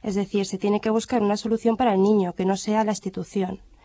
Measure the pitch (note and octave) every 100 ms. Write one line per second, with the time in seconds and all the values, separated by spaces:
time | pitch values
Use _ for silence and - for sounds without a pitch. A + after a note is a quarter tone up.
0 | A3 G3 G3 G3+ G3 F#3+ G#3 G#3 A3 A3+
1 | - B3 G3+ G#3 A3+ A3 A3+ A3+ B3+ F#3+
2 | G3+ G#3+ F3+ E3+ F#3+ F#3+ - G#3+ G#3+ G3+
3 | F#3+ F#3 F3 G3 F#3 F#3+ - _